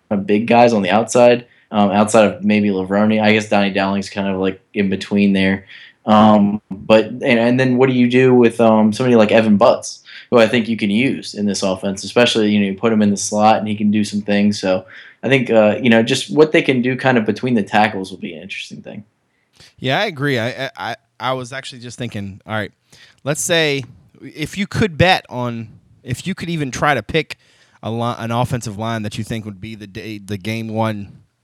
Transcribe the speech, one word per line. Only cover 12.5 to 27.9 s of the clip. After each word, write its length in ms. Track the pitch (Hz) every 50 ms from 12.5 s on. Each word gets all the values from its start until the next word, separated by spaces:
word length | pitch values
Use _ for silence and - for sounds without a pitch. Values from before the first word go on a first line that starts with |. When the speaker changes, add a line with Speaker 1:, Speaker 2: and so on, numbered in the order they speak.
| 107 104
Speaker 1:
know, 60 | 101
you 120 | 98 95 95
put 140 | - 113
him 100 | 113 107
in 100 | 104 101
the 60 | 101 95
slot 400 | - - 107 104 107 107 110 -
and 80 | 104 107
he 80 | 104
can 160 | 107 107 104
do 120 | 104 107 101
some 180 | - 104 104
things. 380 | 101 - 104 101 101 104 101 -
So 260 | - 95 92 92 - - - - - - - _ -
I 60 | 117
think, 200 | 135 135 117 117
uh, 280 | 113 110 107 107 101 -
you 80 | 127 120
know, 120 | 113 113
just 320 | 113 127 135 135 - - -
what 180 | 147 156 156
they 100 | - 165
can 200 | 147 - 131 123
do 140 | 117 127 131
kind 220 | 123 - 131 127 117
of 80 | 107
between 280 | 110 101 - - 120 123
the 100 | 107 98
tackles 480 | - - 104 107 107 104 98 95 -
will 60 | 95 82
be 160 | - 87 85
an 80 | 78
interesting 400 | 87 101 - - - - - -
thing. 240 | - - - - - _ _ _ _ _ _ _ _ _ _ _ - - _ -
Speaker 2:
Yeah, 220 | - 127 139 180
I 60 | 208
agree. 340 | 226 165 131 143 143 131 117
I, 260 | 110 123 98 107 135
I, 60 | 131 - -
I, 180 | 95 107 - - _ _ _ -
I 140 | 110 127 131
was 200 | 131 127 117 131
actually 280 | 135 131 - 139 120
just 160 | 117 123 110 -
thinking, 440 | 127 113 - 107 101 98 92 - _
all 80 | 95 107
right, 180 | 107 101 - _ _ _ _ _ - - _ _ _ -
let's 180 | 131 151 -
say 420 | - - 170 165 160 147 139 139 123 120 - - _ _ _ _
if 360 | - - - 147 151 - - 190
you 80 | 202
could 320 | - - - 226 196 156 131
bet 280 | 170 180 180 - - -
on, 500 | - 123 123 120 117 113 113 104 - - _ _ _ _ -
if 220 | - 127 - -
you 80 | 175 190
could 160 | - - 165
even 220 | 170 156 147 127
try 240 | 117 - 165 147 143
to 80 | 117 104
pick 340 | - - 160 143 - - _ _ _ _ _ _ _ _ _ -
a 80 | 107